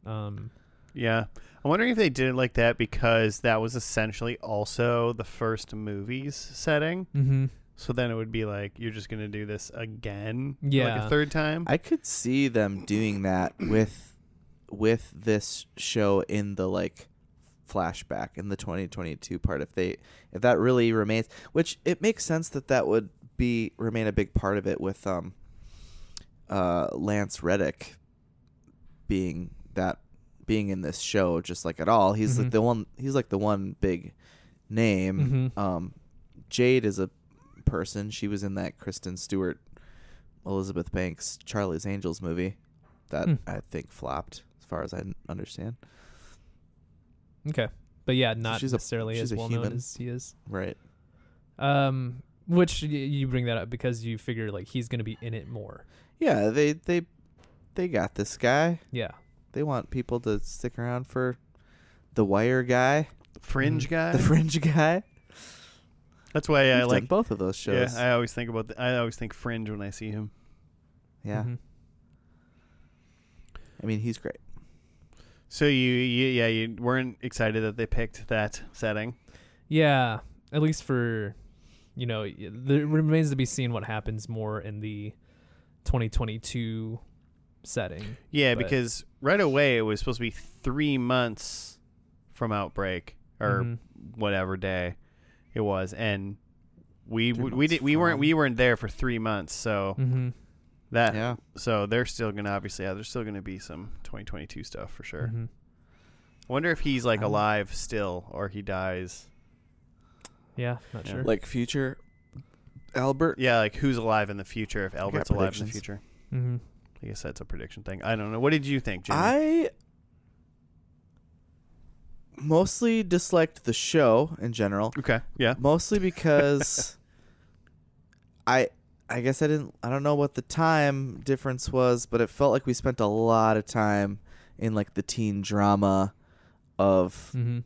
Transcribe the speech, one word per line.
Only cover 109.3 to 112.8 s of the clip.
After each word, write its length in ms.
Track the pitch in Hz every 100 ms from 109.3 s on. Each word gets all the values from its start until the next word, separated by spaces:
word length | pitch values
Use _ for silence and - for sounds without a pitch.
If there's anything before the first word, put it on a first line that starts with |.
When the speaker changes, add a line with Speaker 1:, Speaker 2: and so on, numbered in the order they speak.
| _ _ _ _ _ _ _ _ _ - _ _ -
Speaker 1:
Yeah, 220 | 120 123 -
not 120 | 117 98
Speaker 2:
Yeah. 60 |
Speaker 1:
sure. 100 | 95
Speaker 3:
Like 220 | - 107 -
future 520 | 127 120 147 131 - - _ _ - - _ - -